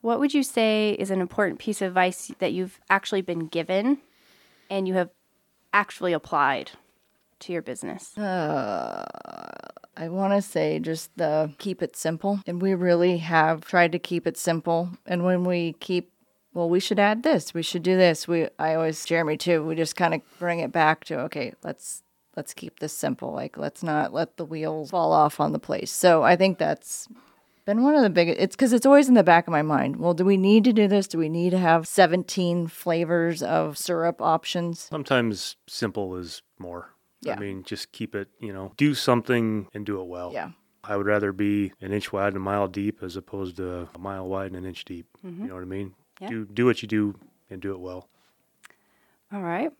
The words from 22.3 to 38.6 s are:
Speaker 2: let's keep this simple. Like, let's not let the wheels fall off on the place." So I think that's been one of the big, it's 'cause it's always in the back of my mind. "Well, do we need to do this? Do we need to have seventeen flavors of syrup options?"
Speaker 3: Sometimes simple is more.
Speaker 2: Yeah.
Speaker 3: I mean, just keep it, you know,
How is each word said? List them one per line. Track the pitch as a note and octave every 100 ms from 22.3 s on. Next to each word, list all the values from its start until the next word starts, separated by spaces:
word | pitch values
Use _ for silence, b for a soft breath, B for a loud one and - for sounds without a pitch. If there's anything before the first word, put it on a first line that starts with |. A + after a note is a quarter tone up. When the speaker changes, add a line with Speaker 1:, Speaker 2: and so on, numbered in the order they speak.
| -
Speaker 2:
let's | D3
keep | - E3 _
this | D3+
simple. | - - C3 -
Like, | - C#3+ -
let's | D3 -
not | E3+ D3+ -
let | A#2+ D#3+ -
the |
wheels | D#3+ D#3+ D#3 D#3 D3
fall | F#3 D#3+
off | D#3+ D3 -
on | D3+
the | D3+
place." | - - -
So | - F3+ E3
I | C3+ F3
think | F#3+ F3+
that's | D#3 D#3 - - - B B B _ _
been | - G#3+
one | C4
of | D4+
the | A3+
big, | F3 E3+
it's | - F#3
'cause | - C4
it's | A#3
always | C4+ C#4+ C4+
in |
the | B3
back | F3 E3+ E3+
of |
my | D#3+
mind. | D3+ D3 - C#3+
"Well, | E3+
do | E3+ F#3
we | G3
need | F#3+ A3
to | A3
do | A3 G#3
this? | G3+ G3
Do | E3
we | D#3
need | E3 F3
to | F#3
have | F3 E3 D#3+
seventeen | - F3+ F3+ F3 - F3 F3 E3
flavors | - - E3 E3 E3+ E3 E3+
of | - D#3+ D#3+ C#3+
syrup | - E3+ E3 -
options?" | D3 D#3+ - F3+ E3+ E3+
Speaker 3:
Sometimes | - D#3 C3+ C3 A#2 G2 - - _
simple | - A2+ G2+ F#2+ F2+
is | F2 - _ _
more. | F2+ F2 F2 _ _ _
Speaker 2:
Yeah. | - -
Speaker 3:
I |
mean, | G2+ F#2+
just | F#2+ G#2 -
keep | - A2
it, | G#2 G2 _
you | A2
know, | G2